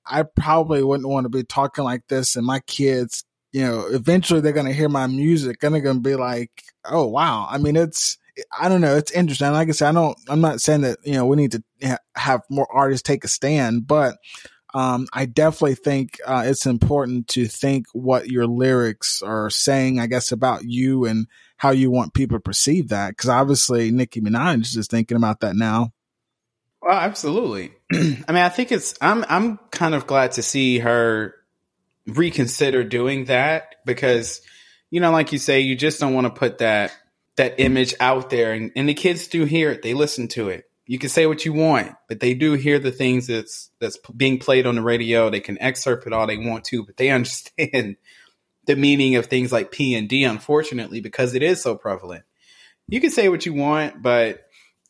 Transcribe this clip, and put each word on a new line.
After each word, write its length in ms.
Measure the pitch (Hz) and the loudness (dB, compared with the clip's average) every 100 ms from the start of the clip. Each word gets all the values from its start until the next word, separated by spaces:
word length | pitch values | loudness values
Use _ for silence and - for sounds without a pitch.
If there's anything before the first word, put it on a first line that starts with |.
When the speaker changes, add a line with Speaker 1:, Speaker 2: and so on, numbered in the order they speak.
| - | -4
Speaker 1:
I 160 | 143 | -2
probably 600 | 156 - 151 160 160 147 | 0 0 2 2 2 2
wouldn't 260 | 135 139 135 | 2 0 -2
wanna 200 | 139 127 | -2 -2
be 140 | 131 | -4
talking 400 | 123 - 139 - | -4 -2 -2 -2
like 240 | 135 123 - | -4 -6 -4
this, 280 | 131 127 123 | -4 -2 -2
and 100 | 120 | -2
my 140 | 131 | -4
kids, 640 | - - 139 131 120 - - _ _ | -6 -2 0 2 -2 -8 -14 _ _
you 100 | 135 | -4
know, 240 | 127 117 98 | -2 -2 -2
eventually 520 | 127 135 185 170 165 | -2 2 2 4 2
they're 100 | 151 | 2
gonna 200 | 147 139 | 0 0
hear 180 | 139 151 | 0 0
my 160 | 143 131 | 0 -2
music 560 | 131 151 165 131 117 | 0 2 2 0 -2
and 120 | 147 | -2
they're 60 | 156 | 0
gonna 180 | 139 131 | 0 0
be 140 | 127 | 0
like, 360 | 135 123 120 120 - - _ | -2 -2 -4 -8 -14 -20 _
"Oh, 220 | - 156 127 | -4 0 0
wow." 400 | 123 160 113 101 | 0 0 0 -4
I 60 | 139 | -2
mean, 200 | 147 156 | 0 2
it's, 420 | 165 - - - _ - - - | 0 -2 -4 -6 _ -18 -12 -4
I 120 | 170 | 2
don't 120 | 185 | 4
know. 140 | 160 143 | 4 2
It's 160 | 147 | 2
interesting. 380 | 175 175 135 143 | 0 0 0 0
Like 160 | 151 160 | 2 0
I 40 | |
said, 160 | 151 147 | 2 2
I 40 | |
don't, 260 | 165 160 - - | 2 2 -2 -2
I'm 120 | 151 | 2
not 180 | 160 117 | 2 2
saying 220 | - 151 | 2 2
that, 160 | 135 - | 2 -2
you 100 | 143 | -2
know, 100 | 135 127 | 0 2
we 100 | 147 | 4
need 160 | 139 | 2
to 100 | 113 - _ | 0 -8 _
ha-, 160 | 135 127 - | -4 -4 -6
have 280 | - - 123 - | -6 -2 -2 -2
more 180 | 139 139 | -2 0
artists 320 | 123 139 131 - | 2 2 2 0
take 180 | 139 | -2
a 40 | 127 | -2
stand, 580 | - 139 151 123 117 117 | -2 0 2 2 0 2
but, 320 | 151 135 - - - - _ _ | 2 2 -2 -12 -20 -20 _ _
um, 360 | 135 131 123 127 | -4 -2 -2 -4
I 140 | - 135 | -6 -2
definitely 480 | 117 156 156 151 | 2 2 4 0
think, 460 | 131 - 139 127 - | 0 0 -2 -2 -8
uh, 200 | - 127 120 | -4 -2 0
it's 180 | 135 | 0
important 640 | 131 120 113 147 127 123 117 | 0 2 2 2 0 -4 -4
to 160 | - 117 | -2 -2
think 380 | - 139 139 117 | -2 -2 -2 -4
what 360 | 117 127 127 117 | -4 0 0 0
your 180 | 123 117 | -2 0
lyrics 720 | 120 131 127 117 104 - - | 2 2 2 0 -2 -6 -6
are 300 | 98 110 107 | -4 -4 -2
saying, 480 | - - 135 131 127 | -2 0 2 2 0
I 80 | 117 | -2
guess, 240 | 127 - | -2 -2
about 340 | 117 127 113 | -2 0 -2
you 420 | 120 120 131 131 120 | -4 -2 0 2 0
and 200 | 110 110 _ _ - | 0 -4 _ _ -2
how 140 | 139 | 2
you 200 | 135 131 | 4 4
want 240 | 123 113 | 2 0
people 220 | - 135 113 | 0 0 -2
to 20 | |
perceive 500 | - 95 - 175 120 | -4 -2 0 0 0
that. 260 | 101 98 - | -4 -4 -4
'Cause 120 | 123 | 0
obviously 640 | 123 139 139 - 120 113 | 2 2 2 2 2 2
Nicki 300 | 120 123 117 | 0 0 -2
Minaj 560 | 107 113 165 143 113 113 | -2 0 0 0 -2 -4
is 100 | 104 | -2
thinking 300 | 117 110 117 | -2 0 0
about 240 | 113 107 | 0 0
that 160 | 107 95 | -2 0
now. 360 | 113 110 120 - _ _ _ _ _ _ _ _ | 0 0 -2 -6 _ _ _ _ _ _ _ _
Speaker 2:
Well, 160 | 175 190 | 0 0
absolutely. 760 | 175 208 147 180 214 101 90 - | 0 -4 -4 -2 -2 -4 -10 -14
<clears throat> 100 | - | -4
I 40 | 170 160 123 - | 0 0 0 0
mean, 140 | 170 | 2
I 40 | 233 | 2
think 220 | 240 247 | 0 -2
it's, 240 | 220 - - | -2 -4 -2
I'm, 240 | 156 220 - | 0 0 0
I'm 300 | 170 226 214 _ | 0 0 -4 _
kind 220 | - 165 151 | -2 0 0
of 100 | - | 0
glad 260 | 139 127 | 2 2
to 100 | 123 | 0
see 360 | - 143 131 123 | -4 0 2 2
her 560 | 117 120 117 110 107 - _ _ _ _ _ _ - | 2 2 2 0 -4 -10 _ _ _ _ _ _ -6
reconsider 800 | 113 170 - 120 - 139 131 | -2 0 0 -2 0 0 2
doing 420 | 113 120 123 139 127 | 0 -2 -2 -2 0
that 480 | 127 143 160 - - | 0 2 0 -6 -8
because, 560 | - 120 135 120 113 - - - - _ _ | -6 0 2 2 0 -10 -16 -20 -20 _ _
you 100 | 175 | 0
know, 100 | 175 | 2
like 220 | 165 147 | 2 2
you 60 | 143 | -2
say, 220 | 143 139 | 2 2
you 160 | 135 131 | 2 0
just 240 | 147 151 | 0 0
don't 140 | 143 | 0
wanna 160 | 131 127 | 2 0
put 280 | - 127 - | 0 -2 0
that, 340 | 117 107 101 - _ _ _ - | 0 2 0 -6 _ _ _ 0
that 220 | 127 - | 0 2
image 360 | 135 131 127 - | 2 2 0 2
out 300 | 127 131 127 | 2 2 0
there. 220 | 123 113 | 0 0
And, 200 | 110 110 127 | 0 -6 -2
and 120 | 143 | -2
the 60 | |
kids 320 | 147 180 170 - | 0 0 -2 -4
do 160 | 170 | -2
hear 260 | 151 165 156 | 0 2 0
it. 120 | 127 | -2
They 120 | 110 | -4
listen 340 | 127 147 - 117 | -2 -2 -2 -6
to 200 | - 104 | -6 -6
it. 160 | 87 - _ - | -6 -12 _ -10
You 120 | 127 | -8
can 100 | 135 | -2
say 180 | 170 160 | 2 2
what 180 | 156 | 2
you 80 | 160 | -2
want, 400 | 151 160 135 - - - | 0 2 2 -2 -10 -12
but 100 | 110 | -4
they 160 | 123 | -2
do 200 | 127 156 | 0 2
hear 260 | 147 143 143 | 2 2 0
the 100 | 135 | 0
things 380 | 127 127 127 123 | -2 0 0 0
that's, 420 | 113 110 - - _ | -6 -6 -14 -18 _
that's 180 | 113 - | -8 -8
p-, 160 | - 117 | -14 -2
being 220 | 135 127 | 0 0
played 280 | 135 131 127 | 2 2 4
on 80 | |
the 80 | 120 | 0
radio. 480 | 113 120 117 117 110 | 0 0 2 2 2
They 100 | 101 | 0
can 200 | 101 101 | -6 -4
excerpt 440 | 131 131 - 123 - | -4 -2 -2 -2 -2
it 60 | |
all 140 | 113 110 | -2 -2
they 100 | 107 | -4
want 260 | 117 113 | -6 -8
to, 200 | - 120 | -6 -8
but 120 | 104 - | -8 -2
they 140 | 135 | 0
<laughs> 0 | |
understand 840 | 131 120 - - - 147 135 107 98 _ - _ _ _ _ - | 0 -2 -8 -10 -6 -4 -2 -4 -8 _ -20 _ _ _ _ -2
the 100 | 139 | 2
meaning 380 | 143 143 135 | 2 4 4
of 120 | 123 117 | 2 0
things 260 | 131 127 | -2 0
like 180 | 120 98 | -2 -2
P 240 | - 139 | -4 -2
and 140 | 117 104 | -2 0
D, 160 | 131 | 0
unfortunately, 760 | 135 110 - 151 156 127 113 113 | 0 -2 -2 0 0 -6 -8 -10
because 340 | 107 - 127 | -8 -2 -2
it 80 | 127 | 0
is 200 | 156 180 | 0 0
so 140 | 127 101 | -2 -4
prevalent. 480 | 110 95 92 87 - _ _ _ _ _ - | -6 -8 -8 -18 -20 _ _ _ _ _ -8
You 120 | 240 | -2
can 100 | 294 | 0
say 180 | 247 196 | 2 2
what 180 | 170 175 | 2 -2
you 60 | |
want, 500 | 143 143 151 151 - | -2 0 0 -2 -4
but 380 | 123 120 110 - _ _ _ _ | 0 2 2 -2 _ _ _ _